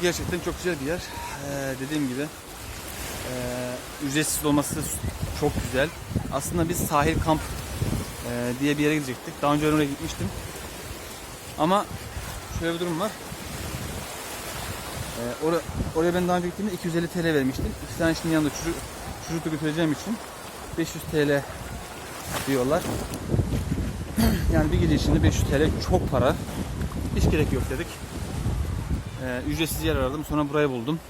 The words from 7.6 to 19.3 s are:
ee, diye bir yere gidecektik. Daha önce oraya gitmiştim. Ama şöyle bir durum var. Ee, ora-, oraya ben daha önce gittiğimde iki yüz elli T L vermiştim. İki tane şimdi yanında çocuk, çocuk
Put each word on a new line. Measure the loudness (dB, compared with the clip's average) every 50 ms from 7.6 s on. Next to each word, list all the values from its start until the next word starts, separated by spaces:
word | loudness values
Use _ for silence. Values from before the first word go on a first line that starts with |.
| -6 -6 -4 -4 -2 0 0 -2 -2 -4 -6 -6 -4 -4
ee, | -2 0 0 0 0 2
diye | 2 2 4 4
bir | 4
yere | 4 4
gidecektik. | 2 0 -2 -4 -6 -8 -10 -4 0
Daha | 2 4 4
önce | 4 4 4 4
oraya | 4 4
gitmiştim. | 2 0 -2 -4 -6 -4 -4 -4 -4 -4 -6 -8 -8 -10 -10 -10 -10 -10 -10 -10 -10 -10 -10 -10 -12 -12 -12 -12 -12 -12 -12 -12 -8 -2 0
Ama | 2 4 4 4 2 0 -6 -10 -10 -10 -10 -10 -8 -8 -8 -10 -8 -8 -6 -2
şöyle | -2 -2 0
bir | 0
durum | -2 -2 -2 0
var. | -2 -2 -4 -6 -10 -10 -10 -10 -10 -8 -8 -8 -6 -6 -6 -6 -6 -6 -6 -8 -8 -8 -8 -10 -10 -8 -8 -8 -8 -8 -8 -6 -6 -6 -6 -6 -8 -8 -6 -6 -6 -6 -4 -4
Ee, | -4 -4 -2 0 2
ora-, | 2 2 2 0 -2 -4 -4 -2 -2 2
oraya | 2 4 4 4
ben | 4 4 4
daha | 4 2
önce | 2 0
gittiğimde | -2 -2 -2 -2 -2
iki | -2 -2 0
yüz | 0
elli | 0 0 0
T | 0 0 2
L | 4 4
vermiştim. | 4 4 2 0 0 -2 -4 -4 -6 -8 -8
İki | -2 0
tane | 2 2 2
şimdi | 2 2 2 2
yanında | 4 4 2
çocuk, | 0 -2 -2 -4 -4 -4 -6 -10 -10 -10 -10 -10 -10 -10 -8
çocuk | -6